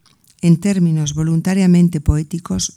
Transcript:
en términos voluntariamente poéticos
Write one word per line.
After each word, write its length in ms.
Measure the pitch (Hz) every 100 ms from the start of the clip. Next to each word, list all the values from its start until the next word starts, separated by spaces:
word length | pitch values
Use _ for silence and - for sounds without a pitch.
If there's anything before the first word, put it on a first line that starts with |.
| _ _ _ _
en 180 | 170 165
términos 560 | 202 190 175 156 147
voluntariamente 880 | 147 160 165 175 190 185 175 175 165
poéticos 720 | 151 151 156 165 - 190 -